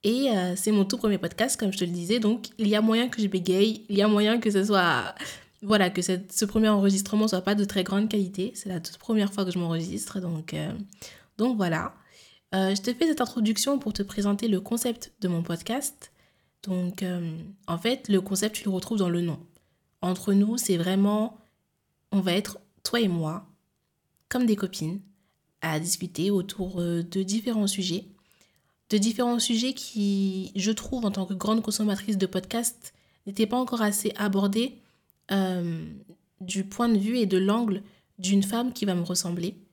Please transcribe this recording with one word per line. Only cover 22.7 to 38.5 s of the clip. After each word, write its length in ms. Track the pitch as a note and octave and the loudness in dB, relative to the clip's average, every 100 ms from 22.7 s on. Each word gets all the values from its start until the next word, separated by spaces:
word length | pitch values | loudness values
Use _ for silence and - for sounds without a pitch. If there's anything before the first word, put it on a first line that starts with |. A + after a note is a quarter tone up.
| _ | _
toi 180 | - A#3+ | -4 0
et 80 | G#3+ | 2
moi, 400 | E3+ D#3 F3 - _ _ _ _ _ _ _ _ | 2 -2 -4 -10 _ _ _ _ _ _ _ _
comme 160 | B3 B3 | 0 2
des 100 | G#3 | 2
copines, 460 | F#3 - D#3+ F#3+ - _ _ _ _ _ | 0 -4 -6 -6 -12 _ _ _ _ _
à 180 | D#3+ D#3 | -4 -2
discuter 540 | C4+ - F3+ - F#3 | -2 -4 -4 -2 0
autour, 480 | G3+ F#3 - F3+ F#3 | 2 0 -6 -6 -2
euh, 240 | E3+ E3+ | -2 -2
de 180 | E3+ F#3+ | -2 -4
différents 460 | F#3+ G#3+ A3 A3 G3+ | -2 -2 0 0 0
sujets. 380 | G3 F#3 F3 - - _ _ _ _ _ _ _ | 0 -2 -4 -6 -20 _ _ _ _ _ _ _
De 60 | G#3 | 2
différents 400 | G#3 A3+ A#3+ A#3+ | 2 2 0 2
sujets 360 | - A3+ B3 | 2 0 0
qui, 800 | C4+ - G#3+ G3+ G3 G3 F#3+ F#3+ G3+ | -4 -8 -2 0 2 0 -2 -6 -2
je 160 | F#3+ | -2
trouve, 340 | A3 - B3+ A3 | -2 -4 -2 -2
en 60 | |
tant 160 | G3+ F#3 | -2 -4
que 80 | F#3 | -2
grande 260 | G#3 A3+ | 0 0
consommatrice 560 | A3 G#3+ G#3+ G3 - G3+ | 0 -2 0 -2 -2 0
de 80 | F#3+ | 0
podcasts, 680 | F#3 F#3 A#3 A#3 - - _ _ _ - | -2 -4 -4 -4 -6 -20 _ _ _ -12
n'étaient 180 | G3 A3 | -2 0
pas 140 | B3 | 0
encore 240 | B3+ A#3+ | -2 0
assez 300 | G#3 G3+ G3+ - | 0 0 -4 -2
abordés, 640 | G#3 G3 G3 G#3 B3+ - _ _ _ _ - | 0 2 2 2 -2 -6 _ _ _ _ -4
euh, 540 | G3 F#3+ F3+ F3 E3 D#3 D3 - E3+ _ _ | 0 0 -2 -4 -4 -8 -14 -20 -20 _ _
du 220 | F#3 F#3+ | -6 -6
point 260 | G3 - A#3 | -6 -2 2
de 80 | G#3+ | 2
vue 220 | G3+ B3 | 2 0
et 80 | G3+ | 2
de 100 | F#3 | 2
l'angle 460 | F#3+ G#3+ A#3 G3 - _ _ - | 2 2 0 -2 -6 _ _ -8
d'une 240 | F#3 G3 | 2 2
femme 320 | G3 | 4